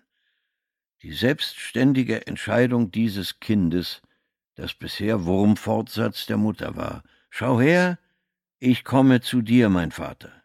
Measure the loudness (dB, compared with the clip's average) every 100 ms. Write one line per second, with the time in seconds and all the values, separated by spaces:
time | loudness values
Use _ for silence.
0 | _ _ _ _ _ _ _ _ _ _
1 | -14 -2 0 0 -6 -10 -8 2 2 2
2 | 0 -4 -6 -10 -2 2 2 2 0 0
3 | -2 -2 -8 -8 -2 2 2 0 -4 -10
4 | _ _ _ _ _ -14 -12 -12 -12 -6
5 | -4 -2 0 2 4 2 0 -4 -4 -4
6 | -6 -6 -6 -2 -2 -2 -8 -8 -10 -10
7 | -16 _ _ -6 0 2 4 4 2 -2
8 | _ _ _ _ _ _ 0 0 2 2
9 | 4 4 2 -2 2 4 6 4 0 -6
10 | -10 -12 -20 -20